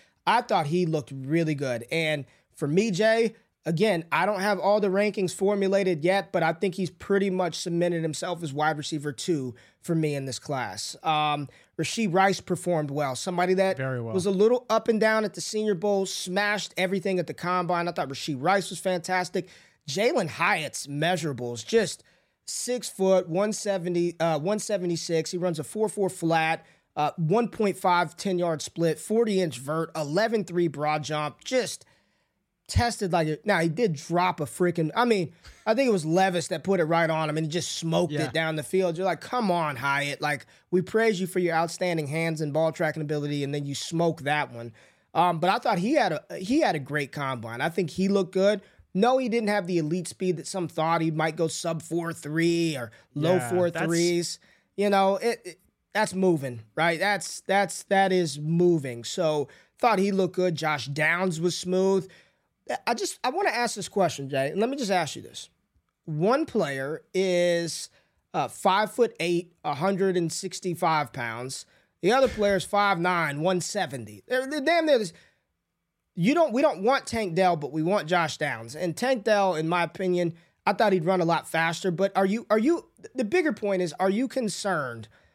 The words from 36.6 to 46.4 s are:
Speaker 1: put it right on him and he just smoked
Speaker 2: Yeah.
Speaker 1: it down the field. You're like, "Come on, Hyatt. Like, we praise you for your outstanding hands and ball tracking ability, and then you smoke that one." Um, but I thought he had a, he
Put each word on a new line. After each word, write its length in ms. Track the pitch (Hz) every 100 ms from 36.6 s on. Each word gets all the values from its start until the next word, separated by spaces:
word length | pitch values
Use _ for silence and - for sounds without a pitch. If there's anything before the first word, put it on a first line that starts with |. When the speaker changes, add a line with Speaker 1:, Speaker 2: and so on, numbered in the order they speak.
Speaker 1:
put 160 | 160 196
it 40 |
right 260 | 156 165 165
on 180 | 160 156
him 80 | 156
and 80 |
he 60 | 160
just 260 | 170 - -
smoked 380 | 165 165 175
Speaker 2:
Yeah. 80 | 147
Speaker 1:
it 100 | 151
down 240 | 135 160 156
the 60 |
field. 340 | 143 185 185 165
You're 80 |
like, 160 | 190 165
"Come 300 | - 247 214
on, 260 | 175 156 131
Hyatt. 460 | 139 139 143 143
Like, 240 | 147 143 - _ _
we 100 | 180
praise 400 | 180 220 226 185
you 60 | 185
for 120 | 185
your 160 | 175
outstanding 520 | 165 170 - 180 165 143
hands 340 | 156 165 156
and 100 | 156
ball 220 | 147 160
tracking 300 | 156 160 156
ability, 420 | 147 151 147 147
and 100 | 139
then 120 | 143 143
you 80 |
smoke 480 | 139 - 165 170 165
that 300 | 135 151 135
one." 200 | 120 117 - - _ _
Um, 260 | - 175 170
but 120 | 175
I 80 | 220
thought 220 | 247 190
he 140 | 196
had 180 | 302 208
a, 260 | 151 -
he 220 | 170